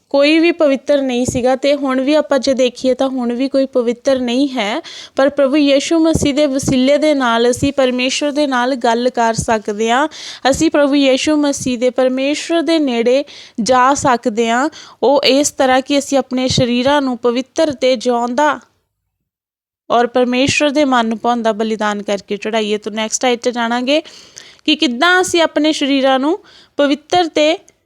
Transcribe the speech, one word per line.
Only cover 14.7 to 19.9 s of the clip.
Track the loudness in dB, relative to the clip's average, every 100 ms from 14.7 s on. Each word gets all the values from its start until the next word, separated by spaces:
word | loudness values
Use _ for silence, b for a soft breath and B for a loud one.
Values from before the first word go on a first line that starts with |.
| B B B
ਉਹ | 2 2
ਇਸ | 4 2 0
ਤਰ੍ਹਾਂ | 0 2 2
ਕਿ | 0 -2
ਅਸੀਂ | 0 -2
ਆਪਣੇ | -2 -2 -2
ਸਰੀਰਾਂ | 0 0 0 2 0
ਨੂੰ | 0 -2
ਪਵਿੱਤਰ | -2 -2 -4 -2 -2
ਤੇ | 0 0 0
ਜਿਉਂਦਾ | 0 -2 -2 0 0 0 _ _ _ _ _ _ _ _ _ _ _ _ -2